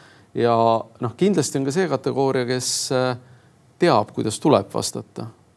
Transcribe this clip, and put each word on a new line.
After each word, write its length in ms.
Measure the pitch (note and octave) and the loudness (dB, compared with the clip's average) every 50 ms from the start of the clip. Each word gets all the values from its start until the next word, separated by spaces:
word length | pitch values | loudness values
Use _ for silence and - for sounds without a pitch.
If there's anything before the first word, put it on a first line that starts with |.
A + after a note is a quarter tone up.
| - - - - - _ - | -20 -20 -20 -20 -20 _ -4
Ja, 220 | A#2+ A#2 A#2 A#2 A2+ A2+ A2+ A2+ A2+ - - - - | 0 2 2 4 4 4 2 2 0 -2 -6 -12 -8
noh, 120 | B2+ A#2 A#2 | -8 -6 -2
kindlasti 420 | - F3+ G3+ G3 E3+ C3+ - - C#3 | 0 2 2 2 2 0 -2 -2 -4
on 40 | C3+ | -4
ka 60 | C#3 | -2
see 160 | C#3 F#3 F#3+ D#3 | -2 -2 -2 -2
kategooria, 560 | C#3 B2+ - C3+ A#2+ C3 C#3 C3+ C3 C3 B2 | -2 -2 -2 -2 -2 0 0 0 0 -2 -2
kes, 220 | A#2+ B2+ B2+ B2 - - - - - | -2 -4 -4 -4 -4 -4 -4 -4 -2
äh, 240 | C#3 B2+ B2+ B2+ B2 B2 - - - - _ _ _ _ _ _ _ - | -2 0 0 -2 -4 -6 -10 -20 -20 -20 _ _ _ _ _ _ _ 0
teab, 320 | F3+ E3+ C3+ G#2+ G#2+ - | 2 4 4 2 2 0
kuidas 260 | - - A2+ A2 G#2+ - | -4 -4 -4 -4 -4 0
tuleb 260 | - D#3+ B2+ G2 G2 - - | 2 4 4 4 2 0 -6
vastata, 540 | A2 - - - A#2+ A2+ _ - - G#2+ A2+ - _ _ _ _ | -6 -6 -6 -8 -10 -12 _ -12 -12 -12 -12 -14 _ _ _ _